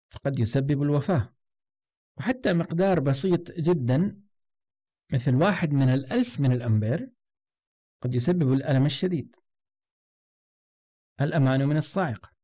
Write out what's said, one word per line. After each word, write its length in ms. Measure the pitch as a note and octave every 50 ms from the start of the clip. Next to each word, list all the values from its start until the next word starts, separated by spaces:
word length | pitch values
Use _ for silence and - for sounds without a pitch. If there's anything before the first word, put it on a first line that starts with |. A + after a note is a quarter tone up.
| _ _
فقد 300 | - - - C#3 C3+ B2+
يسبب 420 | A2+ G#2 - C3+ C3+ C#3 D3 C#3
الوفاة، 520 | C#3+ C#3+ D3 C#3+ C#3+ - F3+ B2+ - - _ _ _ _ _ _ _ _ _ _ _ _ _ _ _ _ _ -
وحتى 360 | C3+ A3 B3+ B3+ - G#3 F3
مقدار 460 | E3+ E3 - D#3+ E3 F#3+ G3 F#3 D#3+
بسيط 520 | C3+ C#3+ C3 - - F#3+ F3 E3+ - -
جدًا 680 | - E3+ C#3+ E3+ F3+ D3+ B2 A#2+ B2+ D3+ F#3+ G3+ - - - _ _ _ _ _ _ _ _ _ _ _ _ _ _ _ _ -
مثل 240 | - B2 - C#3 B2
واحد 380 | B2+ E3+ G#3 F#3 - F3 D3 C#3+
من 160 | C#3 C3+ B2+
الألف 500 | C3 C3+ D3 - - B3+ B3 - - C#3+
من 120 | C#3 B2+
الأمبير 600 | B2 A#2+ A#2+ A#2 G#2+ G#2+ G#2+ A2 C#3 F3+ C4 - - _ _ _ _ _ _ _ _ _ _ _ _ _ _ _ _ _
قد 120 | - B2 B2+
يسبب 400 | B2 A#2+ E3+ F3+ F3+ D3+ B2+ C3+
الألم 320 | C3+ - D3+ C#3 C3 C3+
الشديد. 500 | D3 - - F#3 F3+ F3 - - - _ _ _ _ _ _ _ _ _ _ _ _ _ _ _ _ _ _ _ _ _ _ _ _ _ _ _ _ _ _ _ _ _ _ _ _ _ -
الأمان 460 | C#3 D3+ D3+ D#3 C3+ C3 C3 C3+ C#3 C#3+
من 100 | D3 D#3
الصاعقة. 520 | D3 - - G3 F3+ C#3+ G#2+ - - - _ _